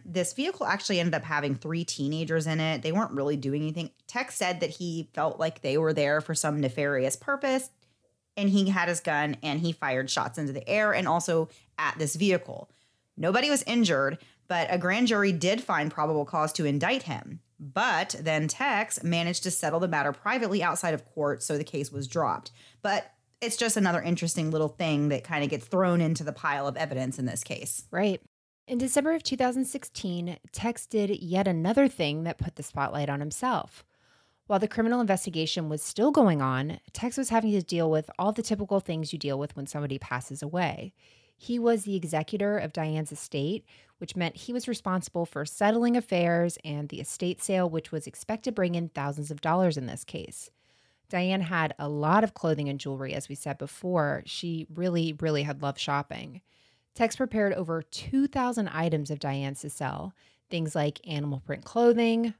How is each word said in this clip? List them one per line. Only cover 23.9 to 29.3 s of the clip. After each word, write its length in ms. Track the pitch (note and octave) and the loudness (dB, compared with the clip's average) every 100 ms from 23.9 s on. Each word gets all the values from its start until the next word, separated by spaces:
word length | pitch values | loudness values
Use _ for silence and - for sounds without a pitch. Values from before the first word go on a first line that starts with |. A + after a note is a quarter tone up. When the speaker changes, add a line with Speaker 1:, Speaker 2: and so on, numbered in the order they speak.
| E3+ | 2
Speaker 1:
interesting 500 | E3+ E3+ E3+ F3 D#3 | 0 0 0 0 0
little 180 | D#3 D3+ | 2 0
thing 400 | - E3 D3 D3 | 0 0 2 2
that 140 | C3+ | 0
kind 200 | - D#3 | -2 -2
of 60 | C#3+ | 0
gets 160 | D3 - | -2 -2
thrown 340 | F#3 F#3 F3 | 2 4 4
into 220 | D#3+ D#3+ D3+ | 2 0 -4
the 80 | |
pile 340 | C#3+ D#3 C#3+ C#3 | -4 -2 -2 -2
of 80 | C3 | -2
evidence 440 | D#3 C3 C3 C3 | -4 -2 -4 -2
in 60 | B2 | -2
this 180 | E2+ | -2
case. 420 | - - - - - | -4 -6 -2 -2 -2
Speaker 2:
Right. 300 | E3+ G#3 F#3 - _ _ _ - | 0 0 0 -8 _ _ _ -6
In 100 | B3 | -2
December 360 | B3+ D4 D4 | 0 2 2
of 100 | D#4+ | 0
two 140 | - | -2